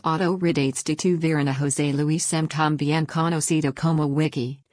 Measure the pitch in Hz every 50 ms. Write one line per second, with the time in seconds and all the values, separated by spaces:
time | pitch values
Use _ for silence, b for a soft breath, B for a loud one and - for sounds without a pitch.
0 | - 160 160 160 190 170 190 185 175 170 - 143 139 135 131 - - - 156 156
1 | - 185 180 165 165 160 160 151 143 143 131 135 143 143 135 - 147 143 139 143
2 | 147 151 156 165 - - - 160 160 151 - 151 156 151 156 135 147 143 151 160
3 | 156 - - 165 165 170 170 156 143 - 170 156 147 139 135 - - 165 165 156
4 | 151 143 139 151 156 147 - 143 120 127 139 - B B